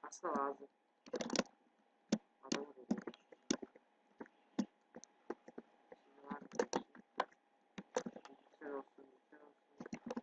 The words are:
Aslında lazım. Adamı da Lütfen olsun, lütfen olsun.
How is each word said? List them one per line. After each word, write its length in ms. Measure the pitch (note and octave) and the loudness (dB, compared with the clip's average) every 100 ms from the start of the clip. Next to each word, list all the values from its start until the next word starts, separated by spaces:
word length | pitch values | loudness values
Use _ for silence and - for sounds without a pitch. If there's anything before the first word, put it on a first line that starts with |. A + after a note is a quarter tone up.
Aslında 360 | - - F3+ D3 | -10 -6 0 2
lazım. 300 | C#3 C3+ C#3 _ _ _ - - - - - - _ _ _ _ _ - _ _ | 2 0 -8 _ _ _ -8 -4 2 4 4 0 _ _ _ _ _ 2 _ _
Adamı 240 | - - C#3+ | 0 0 0
da 140 | - B2 - - - _ - _ - - - _ _ _ _ - _ _ - - _ _ - - _ _ - - - - - - - - - C#3 D3 - - - - - - - - - - _ _ _ - - - - - - - - | -8 0 0 0 -10 _ -20 _ 0 0 -14 _ _ _ _ -16 _ _ -2 -2 _ _ -18 -18 _ _ -8 -8 -14 -14 -20 -20 -20 -20 -20 -8 -8 -8 0 2 2 0 -16 -18 2 2 2 _ _ _ -14 0 0 0 -8 -16 -18 -20
Lütfen 180 | - D3 | -12 -6
olsun, 360 | C#3+ C#3 - C#3 | -4 -6 -16 -20
lütfen 260 | - _ D3+ | -20 _ -20
olsun. 480 | D3 D3 _ - - - - A#3 | -20 -20 _ -12 -8 -6 -4 -4